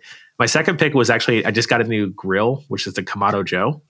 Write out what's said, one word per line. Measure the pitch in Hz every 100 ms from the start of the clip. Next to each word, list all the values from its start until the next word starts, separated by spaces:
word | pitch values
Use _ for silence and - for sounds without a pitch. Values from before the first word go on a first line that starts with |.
| - - - -
My | 117
second | 156 160 170
pick | 156
was | 147 117
actually, | 113 - 117 -
I |
just | 107 107
got | 120
a |
new | 113 110 101
grill, | 92 95 95 113 139 143
which | 107 -
is |
the | 95
Kamado | 92 104 101 104
Joe. | 95 92 107 147 -